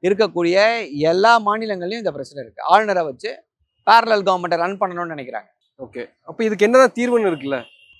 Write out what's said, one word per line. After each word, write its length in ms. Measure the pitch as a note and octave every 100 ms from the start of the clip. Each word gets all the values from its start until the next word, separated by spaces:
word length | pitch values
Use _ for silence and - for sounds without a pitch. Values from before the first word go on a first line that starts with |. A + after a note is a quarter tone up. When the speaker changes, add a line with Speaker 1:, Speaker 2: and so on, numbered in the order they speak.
Speaker 1:
இருக்கக்கூடிய 840 | F3+ G3 G#3 E3 E3+ F3+ G#3+ A#3 F#3+
எல்லா 480 | C#3+ D#3 F3 G#3+ A#3 G#3
மாநிலங்கள்லயும் 500 | G#3+ A3+ G3 F3 A3+
இந்த 160 | G3
பிரச்சனை 320 | C#3+ C3 C#3+
இருக்கு. 180 | A#2 -
ஆளுநரை 420 | - F#3 G#3+ F#3
வச்சு 380 | D#3+ B2+ G#3 - _ _ _ _ -
பேரலல் 320 | A3+ A3+ G#3+
கவர்மெண்ட்டை 340 | F#3+ F#3 F3 E3
ரன் 220 | E3+ G3
பண்ணணும்னு 400 | G3 F3 E3+ D#3
நினைக்கிறாங்க. 360 | B2+ A2+ - _ _ _
Speaker 2:
ஓகே, 320 | B2+ B2+ A#2+ _
அப்ப 220 | - D#3+
இதுக்கு 200 | A3 G#3
என்னதான் 280 | G#3 B3+ C4
தீர்வுன்னு 340 | - B3 A#3+ G#3
இருக்குல்ல? 380 | D#3+ C3+ C3+ A2+ _ _ _